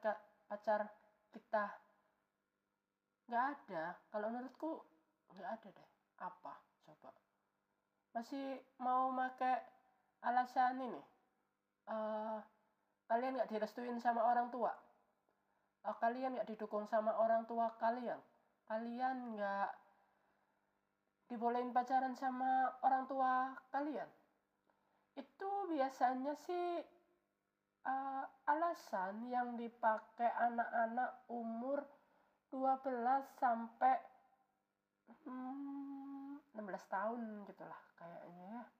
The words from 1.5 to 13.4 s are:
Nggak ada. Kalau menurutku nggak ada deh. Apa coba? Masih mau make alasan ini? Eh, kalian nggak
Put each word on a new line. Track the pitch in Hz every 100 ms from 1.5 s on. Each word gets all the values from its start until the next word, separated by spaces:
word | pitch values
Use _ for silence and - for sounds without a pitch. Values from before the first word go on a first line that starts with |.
| 214 202 - _ _ _ _ _ _ _ _ _ _ _ _ _ _ -
Nggak | 233 262 285
ada. | - 175 165 180 _
Kalau | 214 214
menurutku | 240 254 - 320 320 - _ _ _ _
nggak | 185 185
ada | 220 202
deh. | 156 156 _ _ -
Apa | - - - - _ _
coba? | - 156 - - _ _ _ _ _ _ _ _ _
Masih | 233 233 277 269 262 - -
mau | 254 254 262 254
make | 254 254 254 247 - - _ _ _ _ 240
alasan | 247 247 - 254 262
ini? | 247 147 - _ _ _ _ _ _ _ -
Eh, | 220 214 214 220 220 - _ _ _ _ _ -
kalian | 233 262
nggak | 262